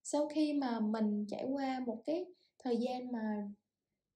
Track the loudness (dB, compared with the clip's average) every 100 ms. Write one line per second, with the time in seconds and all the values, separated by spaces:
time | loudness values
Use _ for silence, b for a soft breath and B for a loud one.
0 | -2 0 2 2 2 4 2 2 2 2
1 | 2 2 -2 -4 -2 0 0 0 -2 -4
2 | -2 -2 -2 B B -8 -2 0 0 -2
3 | -4 -2 -2 -2 -4 -10 _ _ _ _
4 | _